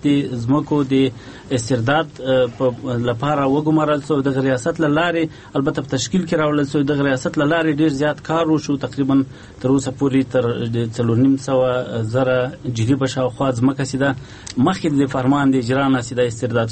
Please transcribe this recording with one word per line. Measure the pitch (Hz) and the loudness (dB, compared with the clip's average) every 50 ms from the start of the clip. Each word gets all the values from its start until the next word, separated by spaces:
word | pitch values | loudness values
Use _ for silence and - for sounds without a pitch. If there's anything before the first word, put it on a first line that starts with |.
| - | 0
د | 147 143 139 139 - 127 | 2 2 2 0 -2 -4
ځمکو | 120 113 120 139 151 147 147 151 147 143 131 135 | -4 0 0 0 0 2 0 0 0 2 2 2
د | 135 135 131 - - - - - - - - 135 | 2 2 2 -2 -6 -18 -18 -18 -16 -8 -4 -4
استرداد، | 123 117 - 131 120 113 131 143 160 165 151 - - | -4 -2 0 -2 0 2 2 2 2 0 -2 -6 -8
اه، | 127 131 131 127 127 120 113 | -2 2 2 2 2 2 0
په | - 135 127 120 117 - 131 120 117 117 120 | 0 -2 -2 -2 -2 -6 -4 -4 -2 0 -2
لپاره | 120 117 139 143 151 143 139 | -2 -2 0 0 0 0 2
وګمارل | 135 135 151 151 156 156 156 151 147 151 143 135 | 2 2 2 2 2 2 2 2 2 0 -2 0
سو. | - 156 139 | 0 0 0
دغه | 131 139 131 135 | 0 0 0 0
ریاست | 135 135 131 123 - 165 165 165 | 0 0 0 0 0 -4 -2 0
له | 160 147 | 0 2
لارې | 147 156 170 175 165 165 160 156 - - - - - | 2 2 2 0 0 0 -2 -2 -6 -12 -14 -6 -4
البته | 143 135 151 143 156 | -2 -2 0 -2 -4
په | 131 - 143 | -4 -4 -4
تشکیل | 127 - - - 185 165 | -4 -4 0 -2 -2 0
کې | 156 175 156 | 0 0 0
راوړل | 156 151 147 147 147 139 | 2 2 2 0 0 0
سو. | - 151 | 0 0
دغه | 143 135 147 139 143 139 | 0 2 2 2 2 0
ریاست | 131 127 - - - | 0 0 -2 -4 -2
له | 151 143 | 0 0
لارې | 143 160 170 160 160 147 143 | 2 2 2 2 0 2 2
ډېر | 160 160 139 135 | 2 0 2 0
زیات | 147 151 147 - - | 0 0 -2 -4 -4
کار | - 160 165 165 160 | -2 0 0 2 2
وشو. | 160 151 151 - 143 | 2 0 0 -2 -4
تقریباً | 131 - 123 - 139 139 131 135 139 131 135 - - - - - - | -4 -4 -6 -4 -2 0 2 2 2 2 0 -6 -20 -20 -20 -14 -4
تر | - 127 | 0 2
اوسه | 135 139 131 131 - - | 2 2 2 -2 -4 -2
پورې | 139 139 127 135 127 - - | 0 2 2 2 0 2 0
تر | 127 120 120 120 120 120 117 113 | 0 0 0 -2 -2 -4 -2 -2
د | 117 117 113 110 | -2 -2 -2 -2
څلور | - 120 117 117 113 131 | -2 0 2 4 4 4
نیم | 135 135 | 4 2
سوه | 135 - - 135 127 127 127 123 127 123 120 120 117 113 110 113 | 2 0 0 0 2 2 2 0 0 -2 -4 -4 -4 -4 -2 0
زره | 131 135 127 127 127 123 131 - - - | 0 2 2 2 0 0 -2 -4 -8 -8
جریبه | 127 120 113 110 117 143 131 135 | -6 -2 -2 0 2 2 2 0
شاوخوا | 131 - 131 131 123 - - 139 135 | -2 0 -2 -2 -2 -2 -2 -2 -2
ځمکه | 127 113 123 135 135 135 139 | 0 2 2 0 0 0 -4
چې | 123 - 127 | -4 -2 0
ده، | 135 139 131 - - - - - - - - | 0 0 -2 -4 -8 -18 -18 -18 -16 -8 -2
مخکې | - 123 175 190 190 - 160 143 139 139 | 0 2 2 2 0 -2 0 2 2 0
د | 131 139 | 0 0
فرمان | 135 123 131 143 143 139 135 | 0 2 2 2 2 2 2
د | 135 | 2
اجرا | 131 117 113 131 135 139 | 2 0 0 0 0 2
نه | 135 135 127 | 2 0 0
چې | 117 - 127 | -2 -2 0
ده | 120 123 | 0 0
استرداد | 120 117 117 131 117 117 120 117 113 | 0 0 -4 -4 -2 0 0 0 0